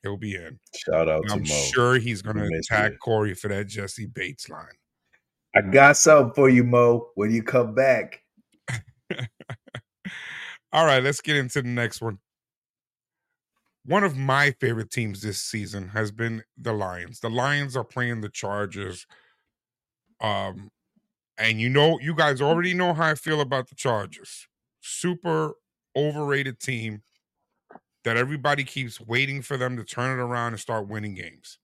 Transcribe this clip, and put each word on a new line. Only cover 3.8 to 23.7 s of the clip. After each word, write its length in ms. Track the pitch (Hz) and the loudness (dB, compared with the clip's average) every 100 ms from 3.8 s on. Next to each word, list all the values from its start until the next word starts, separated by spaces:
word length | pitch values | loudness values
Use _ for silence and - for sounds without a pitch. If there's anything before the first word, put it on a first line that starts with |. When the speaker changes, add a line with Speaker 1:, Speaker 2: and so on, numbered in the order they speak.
| 98 - 101 | -10 -10 -12
Speaker 1:
Bates 420 | 92 92 - - | -8 -10 -10 -16
line. 280 | 78 - - _ _ _ _ _ _ _ 104 | -16 -18 -20 _ _ _ _ _ _ _ 0
Speaker 2:
I 60 | |
got 360 | 98 131 139 143 | 6 8 10 8
something 360 | 156 151 123 | 8 8 8
for 160 | - 135 | 6 8
you, 140 | 127 | 8
Mo, 460 | 120 120 120 120 - - | 6 6 6 4 0 -2
when 160 | 107 | 0
you 100 | 113 | 0
come 300 | 110 127 117 | 2 2 2
back. 480 | 110 135 120 95 - _ _ _ _ - | 2 4 2 0 -14 _ _ _ _ -10
Speaker 1:
<laughs> 480 | 120 - _ _ - 123 _ - 123 - 120 _ _ 190 - - - - - _ | -10 -12 _ _ -10 -10 _ -16 -16 -14 -18 _ _ -16 -14 -16 -14 -16 -18 _
All 140 | 147 160 | 2 6
right, 160 | 131 | 4
let's 200 | 131 143 | 2 -2
get 140 | - 147 | -2 -2
into 260 | 127 143 | 0 -4
the 60 | 123 | -2
next 320 | 120 117 - | -2 -2 -4
one. 180 | 113 95 _ _ _ _ _ _ _ _ _ _ _ _ _ _ _ _ 135 | -8 -8 _ _ _ _ _ _ _ _ _ _ _ _ _ _ _ _ 0
One 180 | 185 | 2
of 120 | 196 135 | 2 0
my 360 | 135 135 143 | 2 4 2
favorite 400 | 127 139 113 107 | 2 -2 -2 -6
teams 300 | - 110 98 | -4 -6 -6
this 200 | 107 95 | -8 -6
season 480 | - 110 98 101 95 | -6 -8 -8 -10 -8
has 220 | 104 107 | -6 -6
been 320 | 107 117 113 - - | -4 -6 -6 -12 -10
the 160 | 123 | -6
Lions. 480 | 107 95 90 87 120 | -4 -4 -8 -14 -10
The 80 | 117 | -6
Lions 460 | 117 135 143 139 127 | -2 0 -2 -2 -6
are 80 | |
playing 380 | 113 - 120 117 | -8 -4 -4 -4
the 80 | 107 | -8
Chargers. 800 | - 101 101 101 92 98 90 - _ _ _ _ _ _ _ _ _ _ _ | -8 -6 -4 -6 -6 -10 -12 -18 _ _ _ _ _ _ _ _ _ _ _
Um, 480 | 110 101 98 92 101 _ _ _ _ _ _ - | -4 -2 -4 -10 -18 _ _ _ _ _ _ -4
and 220 | 113 110 | -2 0
you 100 | 120 | 2
know, 300 | 139 151 165 | 4 4 4
you 140 | 143 | -2
guys 280 | 160 151 131 | 0 0 2
already 320 | 143 165 180 180 | 2 2 0 0
know 180 | 180 | 0
how 140 | 160 160 | 2 0
I 80 | 151 | 0
feel 260 | - 151 | -2 -2
about 280 | 139 135 | 0 -4
the 60 | 127 | -6